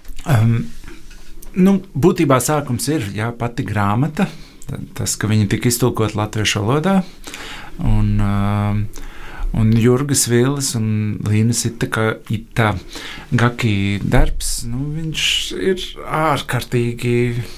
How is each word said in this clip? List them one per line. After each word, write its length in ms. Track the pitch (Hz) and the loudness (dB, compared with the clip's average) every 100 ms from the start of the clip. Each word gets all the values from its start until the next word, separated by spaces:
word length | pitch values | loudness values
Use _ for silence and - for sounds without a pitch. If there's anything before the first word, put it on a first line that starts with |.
| - - | -8 -6
Em, 420 | - 120 113 113 - - - - - - - - - | 2 4 4 2 -2 -8 -10 -12 -14 -14 -12 -12 -6
nu, 240 | - 185 196 - | 4 4 4 0
būtībā 500 | 139 160 190 143 131 | 2 2 4 4 4
sākums 480 | 127 151 143 117 - | 2 0 0 -4 -2
ir, 180 | 156 101 | -2 -2
jā, 180 | 101 127 | -4 -4
pati 320 | - 120 - | -4 -6 -4
grāmata, 640 | 98 104 101 107 160 160 190 - - - | -2 0 2 2 0 0 -2 -2 -16 -14
ta-, 180 | - - - | -10 -8 -10
tas, 220 | - 101 - | -6 -6 -2
ka 120 | 104 | 2
viņa 180 | 107 98 | 2 2
tika 200 | 110 123 | 2 0
iztulkota 500 | 120 123 - 107 104 | 2 0 2 -2 -2
latviešu 400 | 107 107 104 107 | -4 -2 -2 0
valodā, 420 | 104 143 185 196 180 - - - - - - - | 0 0 2 2 0 -10 -14 -14 -12 -14 -12 -4
un, 340 | - 107 104 104 | 2 4 4 2
em, 720 | 101 101 101 104 104 104 104 - - - - - - | 2 2 0 0 0 0 -4 -6 -12 -12 -12 -6 -2
un 200 | - 110 | 2 4
Jurgas 540 | 113 113 127 143 135 117 | 6 6 4 2 0 2
Viles 460 | 120 131 143 135 | 4 2 0 -2
un 460 | 117 107 107 107 104 | -2 0 0 -2 -2
Līnas 420 | 107 107 113 117 | 0 4 4 2
Itaka-, 540 | 120 - 123 113 110 - - | -2 -2 -4 0 0 -2 -6
Itagaki 1700 | 113 - - 110 92 - - - - - 120 120 120 117 101 98 101 | -6 -4 0 2 0 -6 -14 -12 -14 -2 2 2 2 0 2 0 0
darbs, 640 | 92 127 - - - - | 2 4 6 4 -2 -4
nu, 180 | 113 123 147 | -4 -4 -4
viņš 320 | 151 160 151 - - - - | -4 -6 -2 -2 -2 -4 -2
ir 300 | 190 185 - - | 0 0 -4 -10
ārkārtīgi 1120 | 110 151 156 131 - 123 - 123 120 117 123 120 123 120 120 | -4 0 2 0 0 -4 -2 0 0 -2 0 2 2 -2 -6